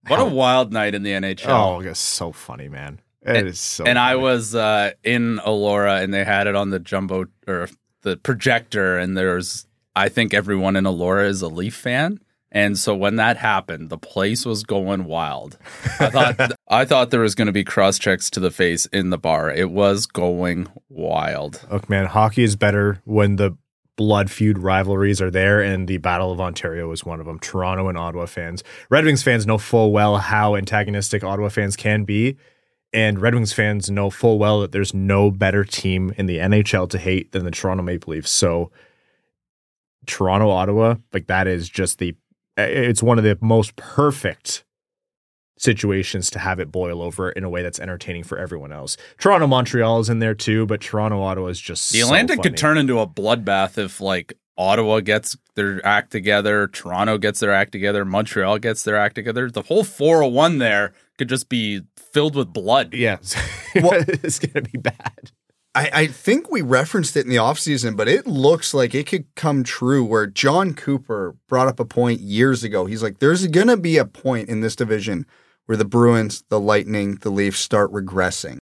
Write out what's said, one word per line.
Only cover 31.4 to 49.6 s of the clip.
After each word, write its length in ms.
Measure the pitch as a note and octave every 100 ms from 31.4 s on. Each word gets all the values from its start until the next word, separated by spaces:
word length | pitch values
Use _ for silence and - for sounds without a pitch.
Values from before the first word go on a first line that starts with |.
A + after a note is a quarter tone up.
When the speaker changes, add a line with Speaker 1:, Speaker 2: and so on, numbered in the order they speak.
| G#2
Speaker 2:
fans 260 | G2+ G2 G2
can 280 | G#2+ G#2+
be, 320 | G2 G#2 A#2+ C3+ _ _ _ _ _
and 280 | A2 A2 G2
Red 140 | A2 A#2+
Wings 180 | G#2+
fans 360 | - G#2+ G#2 G2
know 180 | G2+ G2+
full 300 | - A#2+ G#2+
well 200 | G#2 G#2+
that 100 | G2+
there's 200 | G2+ G2
no 360 | G2 G2 G2 G2+
better 320 | F#2+ G2 G2+
team 500 | G2 - F#2+ F#2 F#2 -
in 80 | F#2+
the 140 | E2+
N 100 | F#2
H 220 | G#2+ G#2
L 140 | - F2+
to 100 | F#2+
hate 340 | F#2 F#2 -
than 140 | F#2+ F2+
the 60 |
Toronto 320 | E2+ F#2+ F#2+
Maple 280 | F2 F2 -
Leafs. 200 | D#2+ D#2+
So 400 | - F#2 E2+ E2+ _ _ _ _ _ _ _ _ _ _ _ _ _ -
Toronto, 420 | - F#2 G2 G#2+
Ottawa, 460 | F#2 F#2+ G#2 A2+ A#2 _
like, 140 | F#2+ -
that 200 | F#2 F#2+
is 220 | F2+ E2
just 300 | - F2+ -
the, 160 | F2+ E2+ _ _ _ -
it's 460 | G#2 C3+ B2 G#2+
one 140 | A2+ A#2
of 40 |
the 140 | G#2+ G2+
most 360 | A2+ A2+ G#2+ -
perfect 880 | - - D3 C#3+ F#2+ D#2+ - - _ _ _ _ _ _ _ _ _ _
situations 720 | - G#2+ G#2 G2 F2+ G2 E2+
to 80 | F#2+
have 200 | F#2 F#2
it 120 | D#2+
boil 300 | F#2 F2 E2+
over 280 | F2 E2+ F#2
in 140 | -
a 60 | F#2+
way 120 | F2
that's 180 | F2 -
entertaining 440 | F2+ F2+ - E2+
for 140 | E2+ -
everyone 320 | F2 E2+ C#2+
else. 260 | D2+ C#2 - - _
Toronto, 260 | G3 F#3+ D3
Montreal 540 | C3